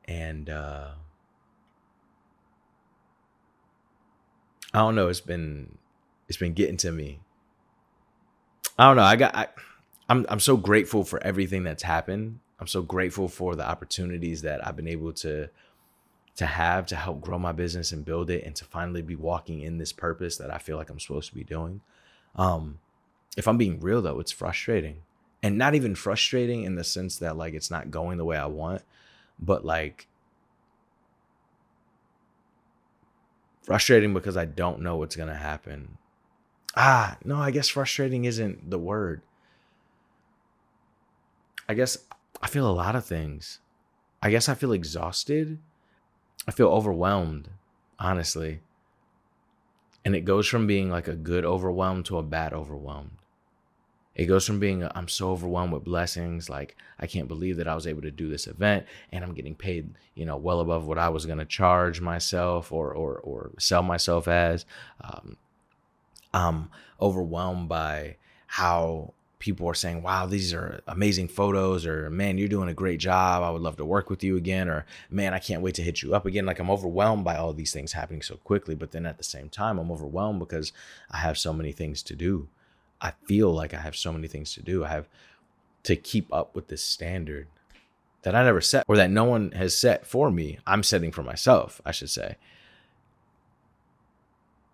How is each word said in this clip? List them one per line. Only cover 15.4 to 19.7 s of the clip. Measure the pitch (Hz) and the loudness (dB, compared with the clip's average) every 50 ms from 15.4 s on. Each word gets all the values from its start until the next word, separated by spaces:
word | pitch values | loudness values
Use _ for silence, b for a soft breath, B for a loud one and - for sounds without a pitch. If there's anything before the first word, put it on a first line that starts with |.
| 73 71 b b b b b b b b _ _ _ _ _ _ _ _ _ | -8 -10 b b b b b b b b _ _ _ _ _ _ _ _ _
to | - 87 | -4 -4
have | 76 76 82 82 87 87 92 90 | -2 0 0 2 2 2 0 -2
to | - 90 | -4 -6
help | 80 85 95 82 71 | -6 -6 -6 -6 -8
grow | 76 - 90 90 | -8 -6 -6 -4
my | 90 85 80 | -4 -4 -2
business | 80 90 85 85 87 82 - 87 | -2 -4 -4 -4 -4 -4 -4 -6
and | 76 73 | -6 -6
build | 78 80 85 87 80 | -4 -4 -2 -2 -2
it, | 87 - - | -2 -4 -4
and | - 73 | -8 -12
to | - - | -14 -14
finally | - - 85 87 90 87 85 82 | -10 -8 -6 -6 -4 -4 -6 -6
be | 78 87 | -6 -8
walking | 76 78 82 87 85 - - 82 76 | -6 -2 -2 -2 -2 -4 -6 -8 -8
in | 73 82 | -6 -6